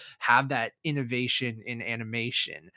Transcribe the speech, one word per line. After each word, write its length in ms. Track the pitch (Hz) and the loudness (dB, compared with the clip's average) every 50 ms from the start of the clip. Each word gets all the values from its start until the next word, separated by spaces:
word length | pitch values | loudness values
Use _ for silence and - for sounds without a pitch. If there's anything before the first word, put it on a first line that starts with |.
| - - - - | -8 -18 -12 -2
have 300 | - - 120 131 139 135 | 4 6 6 6 6 4
that 240 | 139 123 117 - - _ - | 2 0 0 -2 -4 _ -4
innovation 760 | 160 147 143 131 117 127 123 127 120 - - 131 120 110 110 104 | -2 0 0 0 0 0 0 0 0 0 0 0 -2 -4 -4 -6
in 160 | 120 120 117 | -8 -8 -6
animation. 880 | 98 113 117 113 113 110 113 117 113 120 - - - - 76 73 80 87 - | -4 -4 -4 -4 -4 -4 -2 -2 -2 0 0 0 -2 -2 -6 -10 -16 -18 -20